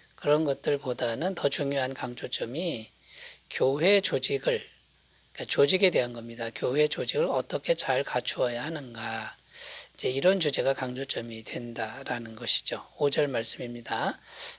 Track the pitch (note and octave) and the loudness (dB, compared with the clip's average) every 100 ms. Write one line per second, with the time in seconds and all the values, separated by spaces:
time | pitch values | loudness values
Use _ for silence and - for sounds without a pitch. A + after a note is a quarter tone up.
0 | - - D3 D3+ D#3 C3 - C#3+ C3 B2 | -20 -4 4 4 4 0 0 0 0 -2
1 | B2 A#2 E3+ F3+ C#3+ - C#3 C#3 C3 C3+ | -2 0 -2 0 0 2 0 0 -2 -4
2 | B2 A#2+ B2 - A#2 C3+ F3+ B2+ A2+ - | -6 -6 -6 -4 -4 -2 -2 -2 -6 -14
3 | - - - - _ - C3 C#3+ E3+ G3+ | -20 -18 -16 -16 _ 2 2 4 4 4
4 | - C3+ - C#3 D#3 A#2+ - - _ _ | 4 0 0 0 2 0 -2 -16 _ _
5 | _ _ _ - B2 - C#3+ F3+ F#3 E3 | _ _ _ -12 -2 4 6 6 6 4
6 | B2 A#2 A#2 A#2 A#2 - C3+ C#3 D3+ - | 2 -2 -10 -6 -6 -2 0 2 2 2
7 | B2 C#3 E3+ C#3+ B2+ D3 - E3 - C3 | -2 2 2 0 -2 -4 0 2 2 0
8 | C#3+ B2+ - - B2+ A#2+ C3+ D#3+ C3 A#2 | 0 -2 -2 0 0 0 -4 -6 -8 -8
9 | A2+ A2+ A2 - _ - - - - - | -6 -6 -6 -12 _ -14 -10 -10 -12 -4
10 | C3 C3 F3 G3 D#3+ C3 B2+ - B2+ B2+ | -2 4 4 4 2 2 2 0 -2 -4
11 | C3+ - A#2 A2+ A2 C3+ A#2+ A#2 A2 A#2+ | -4 -6 -6 -8 -8 -8 -6 -6 -6 -6
12 | C3+ B2 A2+ A2 A#2 - - A2+ - - | -6 -6 -6 -6 2 2 2 -6 -8 0
13 | D3 C#3+ C#3+ B2+ A2+ - B2 A#2+ A#2 A2+ | 2 2 2 2 0 0 -4 -8 -4 -2
14 | D3+ - - - - | -2 -4 -10 -12 -10